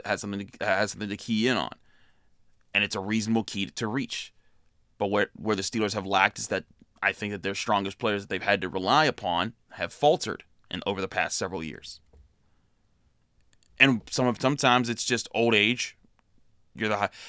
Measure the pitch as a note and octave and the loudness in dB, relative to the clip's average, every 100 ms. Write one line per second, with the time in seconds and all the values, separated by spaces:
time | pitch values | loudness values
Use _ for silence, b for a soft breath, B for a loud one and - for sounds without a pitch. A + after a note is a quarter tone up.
0 | G#2 F#2+ G#2 G2+ F#2+ - G#2 F#2+ G#2+ - | -2 -2 -2 -6 -8 -4 0 2 0 -2
1 | G#2 G#2 - G#2+ A#2+ A2+ B1+ - _ _ | -6 -6 -2 2 2 0 -2 -8 _ _
2 | - _ _ _ _ _ _ G2+ G2+ G2+ | -20 _ _ _ _ _ _ -2 0 -2
3 | G2 A2 G#2+ A2+ G#2+ G2 G2 - A2 B2+ | -2 0 2 0 0 -4 -6 -4 -4 -4
4 | B2+ - - - _ _ _ _ _ - | -6 -8 -12 -18 _ _ _ _ _ -4
5 | G2+ G2+ G2+ - G#2 G2 F#2+ A2+ G#2 G#2 | 0 2 0 -2 -2 -2 -2 -2 -2 -2
6 | F#2+ G2 G2+ - - - - _ - _ | 0 4 4 2 -4 -6 -6 _ -20 _
7 | G2 - G#2 G2+ G2 G2 - G2+ G2 - | -2 -2 -4 -4 -4 -4 2 2 2 -2
8 | A2 G2+ G2+ F#2 - G2+ F2+ F#2+ F#2+ C#3 | -2 -2 -2 -2 -2 -2 -4 -2 2 4
9 | D3+ - F#2+ E2+ G#2 - _ - F2 - | 4 0 -2 0 -2 -6 _ -8 -8 2
10 | D3 F3+ A2 - - _ - F#2 - G2 | 2 2 0 -8 -12 _ -12 -2 0 0
11 | F#2+ - E2 - G2 F#2 D#2+ A1 - - | -2 -2 -2 -2 -4 -4 -8 -10 -16 -20
12 | _ - - _ _ _ _ _ _ _ | _ -20 -20 _ _ _ _ _ _ _
13 | _ _ _ _ _ _ _ - C3+ A2+ | _ _ _ _ _ _ _ 4 4 4
14 | - - B2+ A2+ C3+ C#3+ C3 B2 A#2 A2+ | 0 0 0 2 0 2 4 4 2 -2
15 | - A#2 - A2+ A#2 G#2+ G#2+ B2 - - | 0 -2 0 2 4 6 4 2 -4 -10
16 | _ _ _ _ _ _ _ - G#2+ G#2 | _ _ _ _ _ _ _ -6 -2 0
17 | G2+ B | -2 B